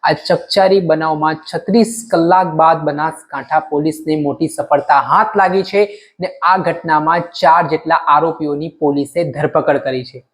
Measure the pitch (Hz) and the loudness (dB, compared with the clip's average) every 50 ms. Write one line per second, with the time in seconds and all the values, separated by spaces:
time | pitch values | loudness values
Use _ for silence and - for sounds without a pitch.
0 | - - 156 151 - - 180 165 - - - 202 190 190 190 196 180 160 156 156 | 0 -2 -2 -2 -2 -2 -2 -2 -2 -2 0 2 4 4 4 2 2 2 0 0
1 | 160 160 160 151 151 156 156 156 - - - 170 - - 190 233 220 - - - | 0 -4 -2 -2 -2 -2 -2 -4 -8 -10 -10 -8 -4 0 2 2 2 2 -2 -12
2 | - - - 170 165 170 185 185 185 170 156 156 160 160 165 156 151 151 147 147 | -6 -2 0 0 2 4 4 2 2 0 0 2 4 4 4 2 0 -4 -4 -2
3 | 151 160 156 - - _ - 139 131 - 156 156 151 - 151 147 151 160 151 156 | -4 -4 -6 -8 -18 _ -12 -12 -8 -2 -2 -2 0 0 -4 -2 -2 -2 -4 -4
4 | - 156 156 151 147 143 135 - 165 160 - - 143 - 147 143 139 - 151 139 | -4 -4 -2 -2 -2 -4 -2 -2 -4 -6 -4 -6 -2 0 0 0 2 2 2 2
5 | 135 - 147 190 220 - - 202 190 185 185 196 190 190 - 202 208 202 - - | 2 2 2 2 2 2 2 0 0 2 2 0 -2 0 0 0 0 0 -2 -16
6 | - _ _ _ 175 180 - - - 170 185 190 180 170 160 - - 165 156 151 | -20 _ _ _ -10 -10 -8 -2 0 2 2 2 0 -2 -4 -4 -2 0 0 0
7 | 151 160 165 175 170 - - - - 170 160 170 170 143 156 156 - 160 160 156 | 2 2 0 0 -2 -6 -8 0 4 4 4 4 2 0 -2 -4 0 0 0 0
8 | - - 143 151 160 165 160 - 156 147 147 143 156 165 147 _ 156 147 143 143 | 2 2 2 2 2 0 -2 -4 -6 -6 -4 -6 -6 -10 -8 _ -2 0 0 0
9 | 143 135 - 175 175 151 - 147 151 151 - 165 143 156 - - - 143 131 127 | -4 -4 -4 -4 -4 -4 -4 -4 -4 0 0 0 0 2 0 0 -2 -4 -6 -6
10 | 127 - - 127 _ _ | -8 -10 -16 -20 _ _